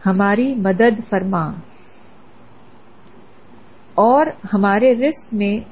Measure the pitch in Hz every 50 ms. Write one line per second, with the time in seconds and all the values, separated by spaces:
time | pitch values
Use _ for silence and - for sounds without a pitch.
0 | - 190 185 190 202 202 202 220 254 277 269 233 190 190 185 180 226 240 214 226
1 | - - 208 190 180 190 190 170 160 151 - 160 - - - - - - - -
2 | - - - - - - - - - - - - - - - - - - - -
3 | - - - - - - - - - - - - - - - - - - - -
4 | 208 233 262 285 311 311 - - - 185 220 196 202 202 196 214 247 262 240 226
5 | 262 302 320 - - - 226 208 208 202 202 226 - -